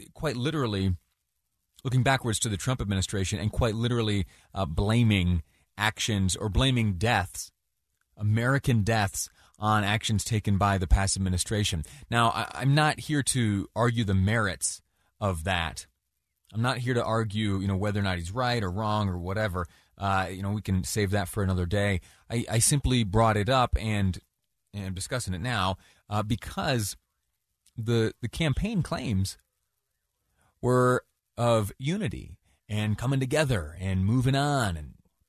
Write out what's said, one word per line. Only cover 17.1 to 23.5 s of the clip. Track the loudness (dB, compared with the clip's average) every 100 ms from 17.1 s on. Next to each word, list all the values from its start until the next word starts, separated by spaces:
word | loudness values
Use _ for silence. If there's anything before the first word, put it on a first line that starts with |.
| 0 -2 -2 0 0
you | 0
know, | 0
whether | 0 -2
or |
not | -2 -2
he's | -4
right | -4 -2 -2
or | -2
wrong | -2 -2 0 0
or | -2
whatever. | -4 -2 -2 -2 -6 _ _ -6
Uh, | -2 0 -2
you | -4
know, | -4
we | -4
can | 0 -2
save | 0 -2 0
that | 0 -2
for | -2
another | 0 0 0
day. | 0 0 -2 -4 -20 -8
I, | -6 -2
I | 2
simply | 2 2 2 2
brought | 2 4 4 4
it |
up | 2